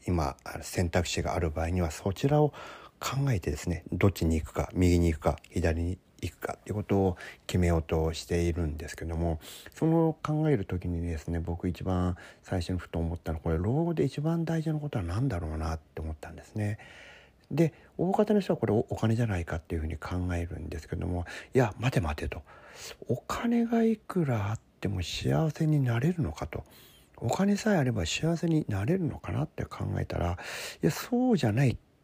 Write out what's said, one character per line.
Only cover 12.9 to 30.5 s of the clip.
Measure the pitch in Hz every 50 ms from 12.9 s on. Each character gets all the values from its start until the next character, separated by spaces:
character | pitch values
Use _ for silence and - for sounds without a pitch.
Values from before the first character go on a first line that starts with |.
| - 85
思 | 82 82 85
っ | -
た | - 82
の | 80 78
は、 |
こ | - 82
れ | 80 80
老 | 90 107 131 151 170
後 | 170
で | 165 156 143
一 | 135 - 151
番 | 147 160 165 170 165
大 | 160 165 160
事 | 156 160
な | 156 151
こ | 147 147
と | -
は | 110 87
何 | 82 90 110 135 139
だ | 98 87
ろ | 85 78
う | 80 78
な | 80 82 80
っ | 78
て | - _ _ 82
思 | 78 78
っ | 78 -
た | - -
ん | 82
で | -
す | - - -
ね。 | 110 104 104 107 - - - - - - - - - - - _ _ _ -
で、 | 139 143 170 151 - - - - _ -
大 | 165 185
方 | 196 - 208 -
の | 208 208
人 | 185 - 170
は |
こ | - 117
れ | 98
お-、 | 104 110 - -
お | 101
金 | - - 110 113
じ | 117
ゃ | 120
な | 110 98 85
い | 80
か | - 82
っ | 82
て | - - 87
い | 80
う |
ふ | 78
う |
に | 80 80 -
考 | - - 90 87 87 90 87
え | 85 87
る | 87 85 -
ん | - 78
で | 80 82
す | - -
け | -
ど | 87 85
も、 | 87 87 87 87 - - - - -
い | - 135
や、 | 127 101 - -
待 | 110 131
て | - -
待 | 85 76 73
て | - 82 -
と。 | - 80 - - - - - - - - - - - - -
お | - 120 -
金 | - - - - - 233 240 233 233
が | 226 233 233
い | 226 226 220 -
く | - - - 185 160
ら | 135 120 107 101 104
あ | 104
っ | - - _ _ _
て | - 95
も | 101 92
幸 | 85 - - - - 127 135 151 160 156
せ | - - 160
に | 156 151 143
な | 131 120 113 117
れ | 135 170
る | 180 165
の | 117 78
か | 76 - -
と。 | - - - - - - - - - - - - _ _ -
お | - -
金 | - - 196 202 202
さ | 196 - 220 202
え |
あ | 165 131
れ | 127
ば | 113 101 82
幸 | - - - 151 165 170 160
せ | -
に | 170 160 151 -
な | - 107 95 101
れ | 120 180
る | 196 170
の | 127 71 -
か | - 92
な | 98 117
っ | -
て | - _ - -
考 | - - - 98 98 95 92
え | 90
た | - -
ら、 | 80 82 87 87 - - -